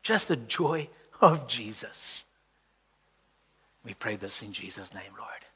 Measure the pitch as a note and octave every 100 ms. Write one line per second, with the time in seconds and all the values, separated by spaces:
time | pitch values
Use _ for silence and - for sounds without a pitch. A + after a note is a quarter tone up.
0 | - A3 - D#3 A2+ - F3 D#3+ D3+ -
1 | - - - D#3 C3 - G#2+ A2 - -
2 | - - - _ _ _ _ _ _ _
3 | _ _ _ _ _ _ _ _ A#2 G2+
4 | A2 G#2 F#2+ - A2 G2 F#2 G#2 F#2+ F#2
5 | G2 G2 - - -